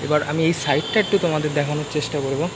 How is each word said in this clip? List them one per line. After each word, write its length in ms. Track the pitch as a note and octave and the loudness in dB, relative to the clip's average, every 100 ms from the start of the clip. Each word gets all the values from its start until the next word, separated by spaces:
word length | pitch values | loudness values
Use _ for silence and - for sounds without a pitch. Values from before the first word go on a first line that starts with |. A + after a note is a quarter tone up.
| C#3+ | 2
এবার 160 | D3+ D3 | 0 2
আমি 120 | D#3 D#3+ | 0 2
এই 60 | E3 | 2
সাইডটা 340 | - C#3+ - A3 | 2 0 2 0
একটু 120 | G3 G3 F3 | 2 2 2
তোমাদের 260 | D#3 D3 D3 | 0 0 0
দেখানোর 280 | C#3+ D3+ D3 D3+ | 0 -2 -2 -4
চেষ্টা 220 | - D3 C3+ | -2 -4 -2
করব। 160 | C3+ F3 | -2 -2